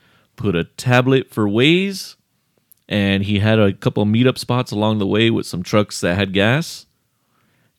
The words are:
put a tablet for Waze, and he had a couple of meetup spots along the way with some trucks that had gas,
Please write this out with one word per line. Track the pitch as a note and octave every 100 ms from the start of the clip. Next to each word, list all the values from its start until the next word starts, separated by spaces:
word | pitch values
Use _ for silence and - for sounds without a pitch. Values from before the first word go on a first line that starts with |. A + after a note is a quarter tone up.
| _ _ _ -
put | G2+ E2+
a |
tablet | E2+ - B2 B2 B2+ C3 -
for | - G#2
Waze, | G#2+ C#3+ F3+ G3 F#3+ - - _ _ _ _ _ _ -
and | G#2 G2 G2
he | G2 G2+
had | G#2+ A2
a | G2+
couple | F#2 B2 A2
of | G#2
meetup | A2+ B2+ -
spots | - B2 B2
along | G#2 G#2+ G#2+
the | G2
way | G#2 A2+
with | G#2+ -
some | F2
trucks | F2 G#2+ G#2 -
that | F#2 F#2+
had | G2
gas, | F#2+ G#2 C#3+ E3 - - _ _ _ _ _ _ _ _